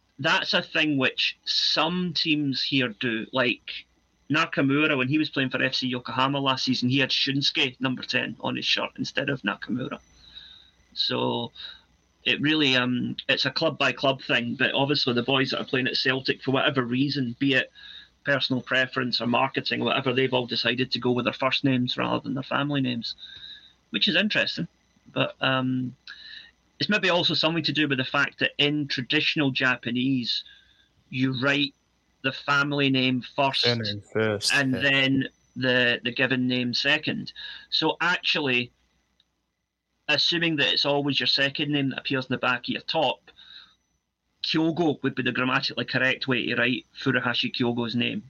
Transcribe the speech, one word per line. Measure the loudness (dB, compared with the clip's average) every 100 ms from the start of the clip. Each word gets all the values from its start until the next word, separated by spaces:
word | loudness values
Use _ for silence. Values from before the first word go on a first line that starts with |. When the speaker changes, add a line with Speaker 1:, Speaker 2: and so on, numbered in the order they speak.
| _ -6
Speaker 1:
that's | 0 0 0
a | -2
thing | 0 0 2 2
which | 2 0 -2 -4 -4
some | 0 0 2 2 0 0
teams | 0 2 2 2 -2
here | 0 2 0 -2
do. | -2 -2 -2
Like | 0 0 -2 -8 -14 -16 _ _ _ -2
Nakamura, | 0 0 0 2 2 2 2
when | 2
he | 0
was | 0
playing | 0 -2
for | 0
F | 0 0
C | -2
Yokohama | -4 -4 0 0 2
last | 0 0 0
season, | 0 2
he | 2
had | 2
Shunsuke | 0 0 0 0 0 -2 -2
number | -4 -4
ten | -4 -2 -4 -4
on | -6 -4
his | -2
shirt | -2 -2 -6
instead | -6 -2 -2
of | -2
Nakamura. | -4 -6 -6 -6 -6 -10 -14 _ -20 -20 -20 -20 -20 _ _
So | -6 -2 0 0 -2 -4 -10 -18 -20 _ _ _ _
it | -2 0
really, | 2 2 4 4
um, | 2 0 -2 -4 -2
it's | 0 0
a |
club | 0 -2 0
by | -2
club | 2 0 0
thing, | 0 -2 0 0
but | 0
obviously | 2 2 2 2
the | 0
boys | 2 2 0
that | -2
are | -2
playing | -2 0
at | 0
Celtic, | 0 0 0 -2
for | 0
whatever | 2 2 2
reason, | 0 0 0 0 -4 0
be | 2 2
it | 0 -8 -20 -20 -20 _
personal | -2 0 0 -2
preference | 0 0 0 -2 -2 -2
or | 0
marketing | 2 2 0 -2 -2
or | 0
whatever, | 0 2
they've | 2 2
all | 2 0
decided | -2 -2 0 -2
to | 0
go | 0
with | 2 0
their |
first | 0 0 2
names | 2 2 0 -2
rather | -2 -2
than | -2 -6
their |
family | -4 -2 0 0
names, | 0 -2 -6 -12 -18 -20 -20 -20 -20 _ _
which | 0 2
is | 2
interesting. | 2 0 0 -2 -6 _ _ _ -10
But, | -4 -4 -2
um, | 0 2 0 -2 -4 -8 -18 -20 -18 -20 -20 _ _ -6
it's | -2
maybe | 2 2
also | 2 2 2
something | 0 0
to | 0
do | 0 2
with | 0
the |
fact | 0 0 0 0
that | -2 2
in | 0 2 -2
traditional | -4 -2 0 0 2 0
Japanese, | 2 0 0 -2 0 0 0 -2 -4 -6 -18 _ _ _ _ _
you | -2 0 2
write | 0 2 0 -6 _ _ _ _
the | -6
family | -4 0 0 2 2 2
name | 4 2 0 -2 0
first | 0 2
Speaker 2:
Surname | 2 0 -2 -8 -6
first, | -2 0 0 0
Speaker 1:
and | 0 0
Speaker 2:
yeah. | 0
Speaker 1:
then | 2 2 4 2 0 -8 _ -2
the, | 2 4 4 2
the | -2
given | 0 0 2 2
name | 0 0
second. | 0 0 0 0 -4 -8 -14 -16 -18 -4
So | 0 0 0
actually, | 0 0 0 0 2 0 0 _ _ _ _ _ _ _ _ _ _ _ _ _ -2
assuming | 0 0 0 0 2
that | 2
it's | 2 2
always | 2 2 0
your | 0
second | 0 0 -2 -2
name | 0 0
that | -2
appears | -2 -2 -2
in |
the | -2
back | 0 0
of | -2
your | -6
top, | -4 0 0 -2 -10 -20 -20 -20 -20 _ _ _ _ _ _ _
Kyogo | -2 0 0 2 0 0
would | -2
be | -2
the | -2
grammatically | -2 0 0 -2 -4 -4
correct | 0 0 0 0
way | 0 0
to | 0
write | 0 0 -6 -4
Furuhashi | 0 0 0 0 -2
Kyogo's | 0 0 0 -2 -2
name, | -2 -4 -10